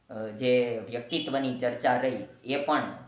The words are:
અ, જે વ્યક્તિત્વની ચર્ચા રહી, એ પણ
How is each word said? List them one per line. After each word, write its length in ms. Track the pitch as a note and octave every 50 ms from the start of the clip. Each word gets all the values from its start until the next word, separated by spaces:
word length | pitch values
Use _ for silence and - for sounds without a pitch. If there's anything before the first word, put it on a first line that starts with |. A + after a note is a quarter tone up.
| _ -
અ, 180 | A2+ A2 A2 G#2+
જે 540 | G#2 - B2+ B2 B2+ B2+ A#2+ A#2+ A2+ A2 G2+ -
વ્યક્તિત્વની 720 | A#2 A#2+ - - E3 D#3+ - C3+ C3 C3+ C3+ B2+ B2 -
ચર્ચા 380 | B2 A#2+ A#2+ - - C3 B2+ B2
રહી, 260 | B2+ C3 B2 G#2 - - - - -
એ 120 | B2 C#3 C#3+
પણ 260 | - - - C3+ - - - - -